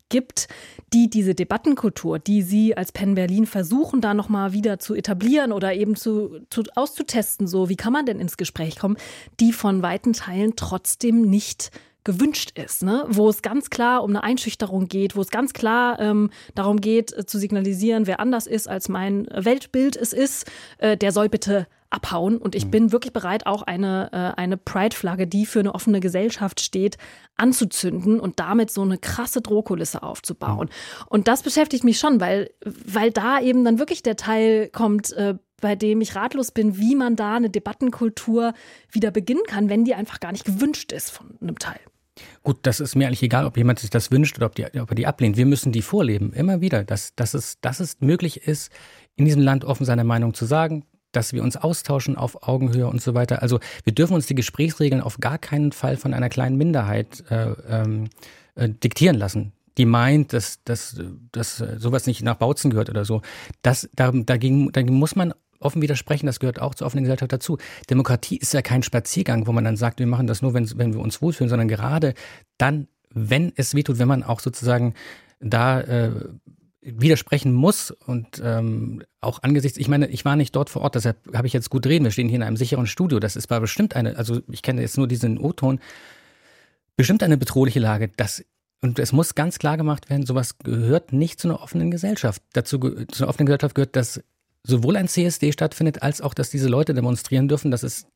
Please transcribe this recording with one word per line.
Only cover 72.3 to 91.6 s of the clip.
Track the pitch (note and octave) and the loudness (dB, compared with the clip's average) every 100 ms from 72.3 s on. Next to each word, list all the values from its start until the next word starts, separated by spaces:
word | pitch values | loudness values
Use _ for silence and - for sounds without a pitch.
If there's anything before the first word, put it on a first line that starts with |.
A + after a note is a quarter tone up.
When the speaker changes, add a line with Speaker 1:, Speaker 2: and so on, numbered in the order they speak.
| - _ - | -20 _ 0
Speaker 2:
dann, | C3 D3+ C#3 _ _ | 0 0 -6 _ _
wenn | A2+ G#2+ C3 E3+ - | -4 0 2 2 -2
es | C3 | 0
wehtut, | C#3+ C#3+ A#2+ | 0 2 2
wenn | B2 | 4
man | C3 | 2
auch | - A#2 | 0 -2
sozusagen | B2+ - A#2+ B2 A#2+ - - - _ - | -4 -2 0 2 2 -2 -14 -20 _ -10
da, | A2 A#2 B2 C3 | 0 2 4 2
äh, | B2 A#2+ A2+ A2 - - - _ _ _ | 0 0 0 -4 -10 -16 -20 _ _ _
widersprechen | - A2+ C#3 D#3 - D3 C3+ | -12 2 4 4 2 0 2
muss | B2 D#3+ G#3 - | 4 4 2 -4
und, | - - B2 A2+ - | -12 -6 -6 -6 -8
ähm, | A#2 A2+ A2+ A2 A2+ G#2+ - - | -2 0 0 -2 -4 -8 -14 -8
auch | A2+ - | -6 -2
angesichts, | C3+ C#3+ C3 B2+ | 2 2 2 -2
ich | B2 | 0
meine, | D3 C3+ | 2 2
ich | B2+ | 0
war | C#3+ D3 | 0 2
nicht | C3 C3+ | 2 0
dort | C#3+ | -2
vor | - | -2
Ort, | C#3+ | -2
deshalb | B2 A2+ A2 - | 0 0 -2 -4
habe | A2+ B2 | -2 0
ich | |
jetzt | C3 - | 0 -2
gut | C3 B2+ | -2 2
reden, | E3 | 4
wir | B2+ | 2
stehen | G#2+ A#2+ | 2 0
hier | B2 | 0
in | |
einem | A2 A2 | 0 -2
sicheren | B2 C3+ A#2 | 0 0 -2
Studio, | - F3 A#2+ | 0 0 2
das | G#2+ - | 0 -4
ist, | - | -2
war | A#2 | -2
bestimmt | A2 - G#3 | -2 0 0
eine, | B2+ A2+ - | 0 -2 -2
also | A2+ A#2 - | -4 -4 -6
ich | A#2+ | -8
kenne | - B2+ | -4 -2
jetzt | A#2+ - | -2 0
nur | C3 | 0
diesen | A#2+ A#2 A2+ | 0 0 0
O-Ton, | - - C3 C3 - - - - _ _ _ _ _ _ _ - | -2 0 0 0 -6 -20 -20 -20 _ _ _ _ _ _ _ 0
bestimmt | B2+ G#3+ | 4 4
eine | F#3 D3 | 4 4
bedrohliche | B2+ C3+ C3 B2+ | 4 2 4 4
Lage, | A2 G#2 G#2+ - | 2 2 -2 -2
das, | G#2+ - - _ _ - | -4 -6 -14 _ _ -4
und | B2+ A#2+ | -2 0
es | A#2+ | 2
muss | C#3 E3 | 2 2
ganz | - D#3+ - | 0 -2 0
klar | D#3 D#3 | -2 0
gemacht | D3+ D3 - | 0 -2 -2
werden, | C#3 | -2
sowas | B2+ C3 A#2+ - | 0 -2 -2 -6
gehört | B2 A#2 A#2 D#3+ - | -4 0 2 2 2
nicht | C3 E3 - | 0 0 -2
zu | F3 | -2
einer | D#3+ | -2